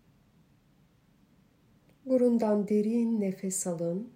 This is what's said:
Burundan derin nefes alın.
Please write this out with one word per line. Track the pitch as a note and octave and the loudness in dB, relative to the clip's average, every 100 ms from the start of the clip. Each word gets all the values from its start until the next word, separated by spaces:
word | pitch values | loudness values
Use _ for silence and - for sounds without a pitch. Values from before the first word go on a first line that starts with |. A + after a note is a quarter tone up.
| _ _ _ _ _ _ _ _ _ _ _ _ _ _ _ _ _ _ _ _ C4 | _ _ _ _ _ _ _ _ _ _ _ _ _ _ _ _ _ _ _ _ -2
Burundan | B3+ B3 A#3 G#3+ G#3 G3+ | 2 4 4 2 0 2
derin | G#3 G#3 A#3 A3+ A3+ | 0 2 0 0 0
nefes | G3 F#3+ F#3+ F#3 F#3 | -2 -4 -6 -6 -6
alın. | E3+ E3+ F3+ A#3+ | -4 -4 -4 -8